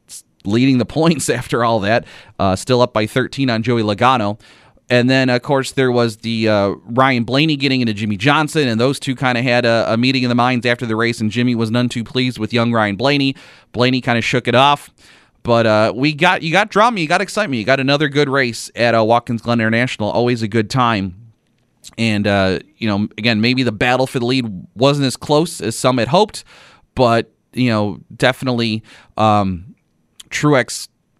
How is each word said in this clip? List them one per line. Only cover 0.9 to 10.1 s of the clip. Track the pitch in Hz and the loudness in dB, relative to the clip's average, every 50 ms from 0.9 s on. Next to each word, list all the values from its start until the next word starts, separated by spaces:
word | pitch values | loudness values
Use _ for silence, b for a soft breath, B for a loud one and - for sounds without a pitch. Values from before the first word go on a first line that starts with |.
| - 147 | -2 0
points | 160 170 165 131 - - | 2 2 2 0 0 -2
after | 127 123 - - - 120 120 | -4 -4 -4 -4 -2 -2 0
all | 113 117 110 | 0 0 0
that. | 95 101 113 120 B B B B B B B - | 0 0 0 -2 B B B B B B B -2
Uh, | 95 98 92 | -2 0 -2
still | - - - 127 120 | -2 -2 0 2 2
up | 123 120 - | 2 0 0
by | 107 107 | -2 -2
thirteen | 104 - 131 120 - - 139 139 127 | -2 -2 -2 -4 -4 -4 -4 -2 0
on | 113 110 110 | -2 -2 0
Joey | 120 120 117 | 0 0 0
Logano. | 107 107 104 98 120 127 135 120 104 101 104 b b b b b b b b _ _ - | 0 -2 0 2 2 2 2 2 0 -4 -6 b b b b b b b b _ _ 0
And | 123 123 120 127 | 2 2 4 4
then, | 131 135 131 127 | 2 2 2 2
of | 123 123 | 0 -2
course, | - - 143 135 127 - - | 0 0 -2 -2 -2 -2 -2
there | 139 131 127 | 0 0 2
was | 120 120 120 117 107 - | 2 2 0 0 -2 -6
the, | - 113 117 110 110 | -8 -6 -4 0 0
uh, | 107 107 104 98 101 82 - - | 2 2 2 2 0 -2 -6 -8
Ryan | - 120 123 131 135 131 120 117 | -4 0 2 2 2 2 0 -2
Blaney | 113 123 139 156 160 151 | 0 0 2 2 2 0
getting | 135 135 139 131 127 | 0 0 0 0 0
into | 123 113 107 | 0 -2 -2
Jimmy | 101 110 107 104 | -2 -4 -4 -4
Johnson, | 92 107 143 143 156 156 143 - 160 143 123 | 0 0 2 2 2 0 -2 -2 -2 0 0
and | 110 110 | 0 0
those | 120 139 139 - | 0 0 -2 -2
two | - 143 127 | -6 -6 -4
kinda | - 131 127 123 117 | -2 -2 -2 -2 0
had | 127 131 120 123 120 | 0 0 2 2 2
a, | 117 117 113 - - | 2 2 2 2 0
a | 113 | 0
meeting | 113 123 131 | 0 2 0